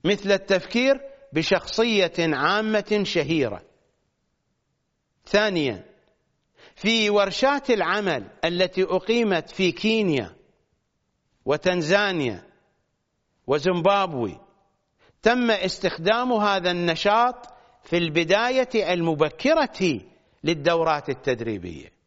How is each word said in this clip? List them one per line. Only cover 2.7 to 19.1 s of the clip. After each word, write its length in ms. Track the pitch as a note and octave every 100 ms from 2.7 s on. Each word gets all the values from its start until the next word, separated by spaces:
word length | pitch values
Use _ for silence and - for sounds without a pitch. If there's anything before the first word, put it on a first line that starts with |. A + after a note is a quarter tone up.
| G#3+ G3+ G#3
شهيرة. 600 | F#3+ F3 C#3+ D#3+ A#2+ G2 - _ _ _ _ _ _ _ _ _ _ _ _ _ _ _ -
ثانياً، 580 | G3+ G#3+ F3+ C#3 F#2+ - _ _ _ _ _ _ _ -
في 360 | - G#3 A3+ G#3+
ورشات 600 | G#3 G3 - C4 C#4+ C#4
العمل 600 | A3 E3 G3+ G3 C3+ G2 -
التي 400 | E3 F3 F#3 -
أقيمت 680 | F#3 F#3 - A#3 A3 F3 -
في 220 | - F#3
كينيا 640 | - G#3+ A3+ G3 C#3 G#2+ - _ _ _ _ _ _ _ _ _ _
وتنزانيا 1000 | - D3 F#3 F3+ D3+ G3+ G#3 F3 B2+ F#2 - _ _ _ _ _ _ _ _ _ -
وزيمبابوي 920 | D3 E3 F3 F3 G3+ F#3 C#3+ G#2+ E2 _ _ _ _ _ _ _ _
تم 280 | A3 B3 A#3+
استخدام 800 | G#3 F#3 - F#3 - E3+ A3+ B3+
هذا 380 | A3+ G#3 G3 F3+
النشاط 760 | F3 F3 D#3+ G3+ G#3+ B3 B3 - - _ _
في 120 | - F3
البداية 960 | E3+ D3+ E3 G3 A#3+ C4 B3 A3+ F3+
المبكرة 1080 | F3+ E3